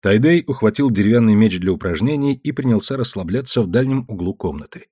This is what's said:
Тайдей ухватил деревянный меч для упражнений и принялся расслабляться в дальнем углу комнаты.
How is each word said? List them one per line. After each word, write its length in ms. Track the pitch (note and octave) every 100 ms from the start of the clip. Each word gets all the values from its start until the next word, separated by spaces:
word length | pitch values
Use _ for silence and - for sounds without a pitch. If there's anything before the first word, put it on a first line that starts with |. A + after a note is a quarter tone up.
Тайдей 420 | G2 G#2+ C#3+ E3+ -
ухватил 440 | - A2 G#2+ C#3
деревянный 440 | G#2 G#2 A#2+ A2+
меч 240 | G#2 A2 F#2
для 140 | F#2
упражнений 600 | F2 F#2 D#2+ A#2+ D3 C#3+
и 180 | C3+ D3
принялся 440 | C3+ C3 A2 - C3+
расслабляться 680 | A#2+ - E2+ A2+ C3+ -
в 40 | G2
дальнем 380 | G#2 C3 C3+ C3
углу 280 | G2+ F2+
комнаты. 520 | G2+ F#2 C#2+ D2 - -